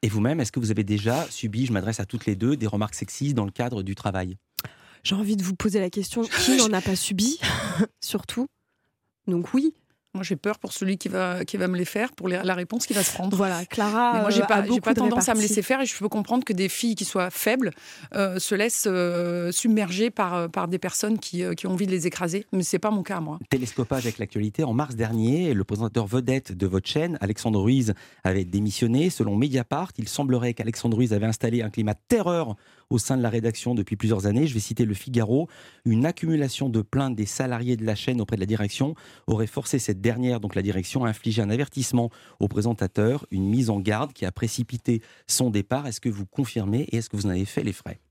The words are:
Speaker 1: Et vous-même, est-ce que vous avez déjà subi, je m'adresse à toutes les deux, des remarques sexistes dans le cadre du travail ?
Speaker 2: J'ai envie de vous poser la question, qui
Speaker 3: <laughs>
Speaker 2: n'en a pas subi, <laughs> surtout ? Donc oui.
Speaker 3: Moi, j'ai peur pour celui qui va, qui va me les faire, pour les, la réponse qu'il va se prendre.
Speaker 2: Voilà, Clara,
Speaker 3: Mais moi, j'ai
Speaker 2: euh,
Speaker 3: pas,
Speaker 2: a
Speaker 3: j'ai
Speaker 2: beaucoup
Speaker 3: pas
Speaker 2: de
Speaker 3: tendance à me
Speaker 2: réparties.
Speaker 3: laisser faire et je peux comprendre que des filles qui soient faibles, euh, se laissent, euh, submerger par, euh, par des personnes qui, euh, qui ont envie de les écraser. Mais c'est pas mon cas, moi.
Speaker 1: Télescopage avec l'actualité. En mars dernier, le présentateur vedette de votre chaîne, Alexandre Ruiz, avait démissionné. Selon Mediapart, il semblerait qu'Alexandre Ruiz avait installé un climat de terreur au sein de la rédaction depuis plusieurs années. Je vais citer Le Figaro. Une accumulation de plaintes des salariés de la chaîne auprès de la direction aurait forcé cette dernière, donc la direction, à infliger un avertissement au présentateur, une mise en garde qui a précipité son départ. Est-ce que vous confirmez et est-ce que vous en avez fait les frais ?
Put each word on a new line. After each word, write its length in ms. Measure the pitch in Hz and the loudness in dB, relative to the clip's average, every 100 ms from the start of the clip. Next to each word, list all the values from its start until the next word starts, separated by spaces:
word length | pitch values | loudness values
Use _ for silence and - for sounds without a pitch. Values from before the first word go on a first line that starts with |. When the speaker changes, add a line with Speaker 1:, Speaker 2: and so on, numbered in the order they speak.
Speaker 1:
Et 60 | 110 | 2
vous-même, 320 | 104 110 160 | 2 2 2
est-ce 100 | 117 | 0
que 80 | - | 0
vous 120 | 113 | 0
avez 120 | 107 | 0
déjà 400 | 101 104 104 127 170 | 0 0 2 0 -2
subi, 360 | - 113 104 127 | -6 -6 -2 0
je 60 | |
m'adresse 280 | 107 98 110 | 0 0 -4
à 40 | |
toutes 220 | 98 117 - | -4 -4 -2
les 80 | |
deux, 220 | 98 117 143 | 0 0 0
des 100 | 110 | 0
remarques 300 | 104 104 - | 0 -2 -4
sexistes 400 | 104 - 139 131 | -10 -4 -2 0
dans 80 | 101 | -2
le 60 | |
cadre 300 | - 123 120 | -2 -4 -4
du 100 | 95 | -6
travail ? 420 | 98 - 95 92 92 _ - - - - - | -4 -2 -2 -4 -8 _ -12 -12 -12 -20 -12
Speaker 2:
J'ai 120 | - | -4
envie 220 | 196 208 214 | -2 0 0
de 60 | |
vous 120 | 185 | -2
poser 260 | 190 220 202 | -2 0 0
la 100 | 185 | -2
question, 320 | 208 190 - | -4 -6 -4
qui 340 | 226 - 370 262 | -2 0 4 4
Speaker 3:
<laughs> 20 | |
Speaker 2:
n'en 140 | 226 | 4
a 80 | 208 | 2
pas 160 | - 190 | 0 -2
subi, 420 | - 190 226 320 - - 214 | -2 0 0 0 -2 -2 -4
<laughs> 300 | 160 214 _ | -2 -2 _
surtout ? 440 | - 208 - - 269 _ _ _ _ _ _ _ - | -6 -6 -6 -6 -6 _ _ _ _ _ _ _ -2
Donc 260 | 175 175 | -2 2
oui. 200 | 254 302 - _ _ _ 196 | 2 2 -2 _ _ _ -8
Speaker 3:
Moi, 60 | |
j'ai 140 | 190 180 | -4 -2
peur 240 | 202 214 | -2 -4
pour 120 | 190 | -6
celui 240 | - 185 190 | -4 -2 0
qui 120 | 190 | -2
va, 360 | 185 185 180 | -2 -2 -2
qui 120 | 185 202 | -4 -2
va 100 | 185 | 0
me 100 | 180 | 0
les 80 | |
faire, 280 | 175 208 240 | -2 0 -2
pour 160 | - 180 | -2 -2
les, 120 | 180 | -2
la 100 | 185 | 0
réponse 320 | 180 180 233 - | -2 -2 -4 0
qu'il 80 | |
va 80 | 202 | 0
se 100 | 185 | 0
prendre. 240 | - 185 202 | 0 0 2
Speaker 2:
Voilà, 300 | 196 175 180 | 2 0 -4
Clara, 460 | - 208 214 240 | -2 0 4 4
Speaker 3:
Mais 60 | 233 | 4
moi, 100 | 208 | 4
j'ai 120 | 214 | 4
Speaker 2:
euh, 20 | 226 | 4
Speaker 3:
pas, 120 | 208 | 4
Speaker 2:
a 40 | |
Speaker 3:
j'ai 60 | 202 | 4
Speaker 2:
beaucoup 120 | 240 | 2
Speaker 3:
pas 140 | - | 4
Speaker 2:
de 60 | 269 | 4
Speaker 3:
tendance 280 | 247 233 185 | 4 4 2
à 40 | |
me 60 | 220 | 4
Speaker 2:
réparties. 100 | 208 | 4
Speaker 3:
laisser 140 | 214 | 2
faire 180 | 196 262 | 2 0
et 60 | 269 | 0
je 100 | - | -2
peux 100 | 196 | -4
comprendre 360 | 220 202 247 | -2 0 0
que 80 | 254 | 0
des 160 | 190 180 | 0 0
filles 260 | - 233 | 0 -2
qui 100 | 214 | -2
soient 260 | 190 196 180 | -2 0 -2
faibles, 420 | - - 247 233 - - - - | 0 0 2 0 -4 -18 -20 -10
euh, 240 | - 196 185 | -2 0 0
se 160 | - | -2
laissent, 320 | 202 220 - 214 | 0 0 0 0
euh, 640 | 185 175 175 175 175 175 | 2 0 0 -2 -2 -2
submerger 600 | 175 233 220 202 180 226 | 0 2 2 2 0 0
par, 240 | - 190 | 0 -2
euh, 120 | 175 170 | 0 -2
par 220 | 180 175 | -2 -2
des 100 | 180 | -2
personnes 400 | 185 - 214 214 | -4 -2 0 -2
qui, 240 | - 175 | -2 -4
euh, 120 | 180 | -4
qui 120 | 165 190 | -4 -2
ont 60 | |
envie 140 | 185 202 | -2 0
de 40 | |
les 160 | 185 170 | 0 -2
écraser. 400 | 170 180 180 202 | -2 -2 -2 -2
Mais 100 | 190 | -2
c'est 160 | 175 180 | 0 0
pas 140 | 214 | 0
mon 100 | 214 | -2
cas, 160 | 180 190 | -2 -6
moi. 220 | 156 156 - | -6 -8 -2
Speaker 1:
Télescopage 560 | 135 123 - 123 135 117 | -2 -2 -4 -2 0 -2
avec 120 | 107 | -4
l'actualité. 440 | 104 - 104 104 | -6 -2 -4 -2
En 100 | 156 | 0
mars 220 | 113 147 | 0 -2
dernier, 580 | 120 113 113 113 147 180 | -2 -2 2 2 2 2
le 120 | 113 | 0
présentateur 420 | 95 104 113 110 104 | 0 -2 0 0 0
vedette 460 | 123 120 131 - 90 | 0 2 0 -2 -2
de 100 | 95 | 0
votre 200 | 95 - | 0 0
chaîne, 300 | - 170 160 | -2 0 -2
Alexandre 400 | 98 107 117 107 | -2 -2 0 2
Ruiz, 320 | 98 135 113 98 - - | 4 4 2 -2 -6 -6
avait 220 | 92 95 | 0 0
démissionné. 680 | 90 98 104 95 117 123 175 | 0 0 0 0 2 4 2
Selon 240 | - 107 | 2 0
Mediapart, 560 | 101 143 131 120 139 185 - | 2 2 0 -2 -4 -4 -8
il 100 | 113 | -8
semblerait 460 | - 143 127 123 | -4 2 2 2
qu'Alexandre 420 | 117 110 110 120 110 | -2 -4 -2 0 2
Ruiz 160 | 123 | 4
avait 140 | 104 110 | 2 2
installé 340 | 110 117 120 | 0 0 0
un 80 | 107 | -2
climat 240 | 107 107 | -2 -2
de 60 | 107 _ | -2 _
terreur 480 | 240 175 170 143 101 _ - _ | 2 4 0 0 -6 _ -20 _
au 100 | 123 | 0
sein 180 | - 131 | 2 2
de 60 | |
la 80 | 117 | 2
rédaction 440 | 113 113 110 - | 2 0 -2 -2
depuis 220 | 120 98 107 | -2 -2 0
plusieurs 300 | 110 107 101 | 2 2 2
années. 200 | 104 156 | 2 2
Je 80 | |
vais 60 | 117 | 0
citer 240 | 104 113 | -4 0
Le 100 | 113 | 2
Figaro. 540 | 101 - 123 107 127 170 - - - | 0 -2 -2 2 2 0 -8 -20 -6
Une 220 | - 110 143 | 2 4 2
accumulation 600 | 175 165 160 139 - 139 | 0 0 2 0 -2 0
de 140 | 113 | 0
plaintes 340 | 104 131 135 113 | 0 0 0 0
des 100 | 104 | -4
salariés 500 | - 131 120 123 120 | -2 -2 -2 0 0
de 80 | |
la 120 | 110 104 | 0 -2
chaîne 240 | - 127 | 0 -2
auprès 160 | 104 110 | 0 -2
de 40 | |
la 40 | 92 | 0
direction 480 | 110 104 - 135 165 - - - | 0 0 0 -2 -2 -14 -12 0
aurait 220 | 107 110 | 0 0
forcé 320 | - 123 135 | -4 -2 -2
cette 220 | 117 98 | 0 0
dernière, 340 | 107 113 127 120 | 0 2 0 0
donc 160 | 101 | -2
la 60 | - | -2
direction, 460 | 98 95 90 139 120 | 0 -2 -2 0 0
à 20 | |
infliger 320 | 110 - 110 | 0 -2 0
un 80 | 101 | 2
avertissement 600 | 113 143 - 123 123 120 - - - | 0 -2 -4 0 2 0 -4 -20 -2
au 80 | 101 | -2
présentateur, 800 | - 107 113 95 - 107 139 - | 2 0 0 -2 2 2 2 -2
une 180 | 95 95 | -2 2
mise 220 | 113 120 | 4 4
en 100 | 104 | 2
garde 320 | 98 107 143 | 0 0 -2
qui 140 | 131 95 | -4 -6
a 60 | |
précipité 680 | - 117 - 120 120 - 117 - - _ | -2 -4 -2 -4 -4 0 -2 -2 -20 _
son 220 | - 127 | 0 2
départ. 380 | 104 98 131 147 | 2 0 -2 -4
Est-ce 120 | 110 | -4
que 120 | 123 | -4
vous 160 | 101 98 | -4 -6
confirmez 560 | - 135 - 98 110 | -4 -2 0 0 0
et 160 | 147 117 | 0 -4
est-ce 100 | 113 | -4
que 80 | 104 | -2
vous 80 | |
en 60 | 101 | 0
avez 160 | 90 98 | 0 0
fait 160 | - | -2
les 100 | 110 | -2
frais ? 280 | 98 - - _ | -4 -10 -14 _